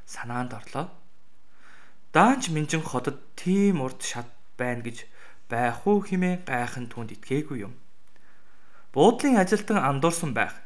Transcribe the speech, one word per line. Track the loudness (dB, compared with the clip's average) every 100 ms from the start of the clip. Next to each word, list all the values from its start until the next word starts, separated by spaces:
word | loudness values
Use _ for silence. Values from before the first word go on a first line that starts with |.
| -10
санаанд | -10 -6 -4 -4
орлоо. | -6 -8 -6 -6 -8 -12 -12 -12 -12 -12 -12 -12 -12 -12 -12 0
Даанч | 6 8 6 2
минжин | -2 0 0 0
ходод | -2 -2 -4 -8
тийм | -6 2 4 6 4
урд | 0 -4 -6
шат | -6 -8 -10 -10
байна | -4 -2 -2 -4
гэж | -8 -10 -10 -10 -10 -4
байх | 0 2 2
уу | 4 4 4
хэмээн | 2 2 0 0
гайхын | 0 0 -2 -6
түнд | -6 -8 -8
итгээгүй | -2 -2 -2 -6 -6
юм. | -8 -10 -10 -10 -10 -10 -10 -10 -10 -10 -10 -4
Буудлын | 8 8 8 4 6
ажилтан | 6 2 2 2
андуурсан | 2 4 2 2 0
байх, | 0 0 -2